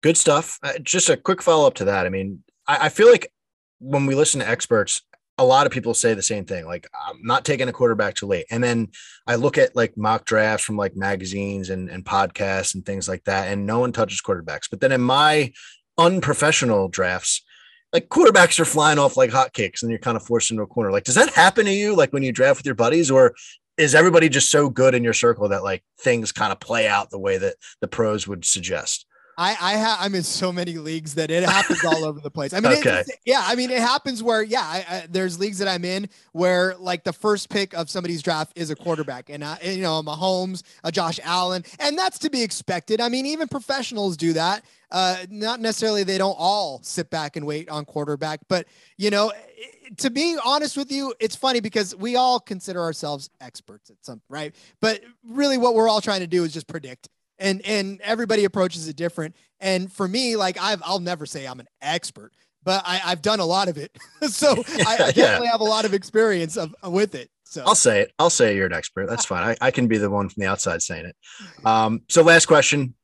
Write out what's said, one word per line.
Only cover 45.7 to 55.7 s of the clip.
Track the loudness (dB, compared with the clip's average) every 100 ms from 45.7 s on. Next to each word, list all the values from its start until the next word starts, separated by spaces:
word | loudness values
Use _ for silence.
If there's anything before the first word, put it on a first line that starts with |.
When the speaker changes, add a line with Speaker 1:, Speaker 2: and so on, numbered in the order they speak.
| -2 -2 -2
Speaker 2:
they | -2 -2
don't | -2 0
all | 0 0 -2 -8
sit | -10 -10 -6
back | -6 -8 -8
and | -8
wait | -8 -8
on | -10
quarterback, | -8 -8 -6 -6 -6 -8 _
but, | -4 -4 _ _ -4
you | 0
know, | 2 0 -2 -18 -20
it, | -20 _ -20 -4
to | -4
be | 0 -2 -2 0
honest | 0 0 -6
with | -6
you, | -6 -6 -4
it's | -6 -2
funny | -2 -2
because | -2 -4 -4
we | -6 -4 0
all | 2 0
consider | -4 -12 -10 -6
ourselves | -6 -6 -8 -10 -12 _
experts | -20 -20 _ -20 _
at | _
some, | -20 -20 _
right? | -12 -12 _ _ _
But | -2 -2 -10 _ -12
really | -2 0 2
what | 2